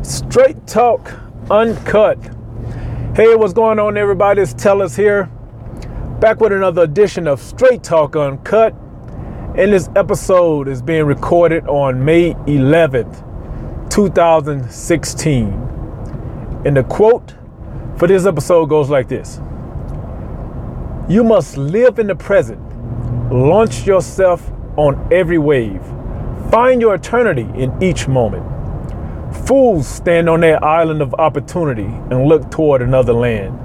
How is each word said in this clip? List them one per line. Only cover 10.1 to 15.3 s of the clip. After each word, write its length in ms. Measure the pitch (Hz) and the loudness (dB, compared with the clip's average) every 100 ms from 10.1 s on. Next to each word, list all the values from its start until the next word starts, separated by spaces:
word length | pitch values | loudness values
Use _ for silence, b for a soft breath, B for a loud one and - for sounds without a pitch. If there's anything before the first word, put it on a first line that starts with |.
| 208 - 185 175 151 139 | -2 2 2 4 0 -2
is 140 | 131 | -6
being 240 | 127 160 147 | -2 0 0
recorded 600 | 139 - 175 170 165 - | 0 2 4 4 2 0
on 360 | 143 135 127 | 0 0 0
May 320 | 131 170 170 - - | 4 4 4 -2 -2
eleventh, 760 | 147 131 160 160 131 110 - - - B B B B - | 2 4 4 4 0 -4 -12 -16 -14 B B B B -2
two 180 | - 196 | 0 2
thousand 640 | 165 165 160 151 143 120 | 4 4 4 2 -6 -6
sixteen. 840 | - - 165 - - 156 | -10 -2 -2 -2 -4 0